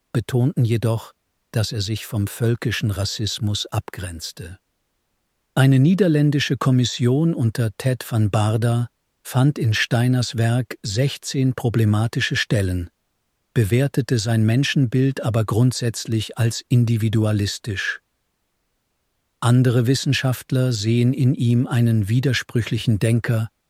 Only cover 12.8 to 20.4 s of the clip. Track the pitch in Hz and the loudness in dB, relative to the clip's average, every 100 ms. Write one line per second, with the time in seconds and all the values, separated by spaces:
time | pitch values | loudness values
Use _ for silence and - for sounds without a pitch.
12.8 | 87 _ _ _ _ _ _ 123 101 120 | -6 _ _ _ _ _ _ 0 2 2
13.8 | 139 - 120 120 110 113 110 120 143 147 | 2 -2 0 -2 0 2 4 2 2 2
14.8 | 123 131 135 135 131 110 107 113 127 - | 2 2 0 0 -2 0 0 2 2 2
15.8 | 120 - - 113 - - 117 - - 123 | -4 -6 -4 -4 -4 -2 -2 -2 0 2
16.8 | 117 113 110 110 107 107 101 - - 95 | 4 2 2 2 2 0 -2 -6 -8 -6
17.8 | - - _ _ _ _ _ _ _ _ | -6 -8 _ _ _ _ _ _ _ _
18.8 | _ _ _ _ _ _ 120 123 127 120 | _ _ _ _ _ _ 2 4 4 2
19.8 | 120 135 147 127 131 123 | 2 0 0 0 -2 -4